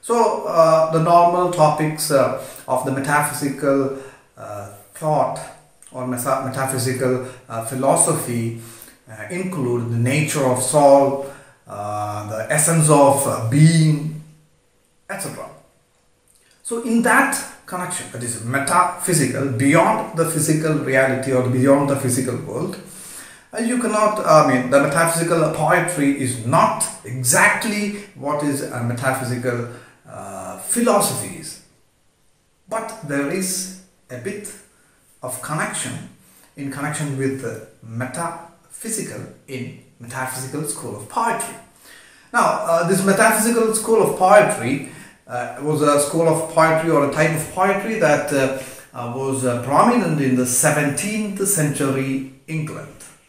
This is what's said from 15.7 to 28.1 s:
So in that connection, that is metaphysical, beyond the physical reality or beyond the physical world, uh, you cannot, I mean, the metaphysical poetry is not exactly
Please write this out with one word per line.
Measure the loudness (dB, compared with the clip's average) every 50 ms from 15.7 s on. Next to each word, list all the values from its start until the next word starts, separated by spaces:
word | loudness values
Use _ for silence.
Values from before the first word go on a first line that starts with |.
| _ _ _ _ _ _ _ _ _ _ _ _ _ _ _ _ _ _ _
So | -8 -6 -6 -2
in | 0 2 2 4
that | 4 4 4 4 2 0 -6 -8 -10 -16 -20 _
connection, | -12 -10 -8 -8 -8 -8 -10 -10 -10 -10
that | -10 -8
is | -8 -8 -8 -6
metaphysical, | -4 -2 -2 0 2 2 2 2 2 0 -6 -2 0 2 2 2 0 0 -2 -2 -2 0
beyond | 2 2 4 6 6 4 4 2 0 -2 -6 -2 -2
the | -2 0
physical | 0 -2 0 2 0 2 2 0 0 0
reality | 0 0 2 2 4 2 2 -2 -2 0
or | 0 0 2 2
beyond | 2 2 6 6 6 6 4 0
the | 0
physical | 0 0 0 0 0 -2 -2 -4 -6
world, | -8 -8 -6 -6 -6 -6 -8 -10 -16 -18 -20 -18 -18 -18 -18 -18 -18 -20 -20 -20 _ _ -8
uh, | -4
you | -2 -2 0 0
cannot, | 0 0 2 2 2 2 2 0 2
I | 6 6 6 6 6
mean, | 2 0 0 4
the | 4 4
metaphysical | 4 4 2 2 0 2 0 -2 0 0 2 2 2 0 0
poetry | 0 0 2 2 2 2 -2 -2 0 0 0 0 0
is | -2 -4 -4 -4 -4
not | 0 2 4 4 2 2 -2 -6 -8 -8 -14 -14
exactly | -12 -10 -6 -2 0 2 4 4 4 2 0 -4 -4 -4 -2 -4 -4 -6 -8 -14 -16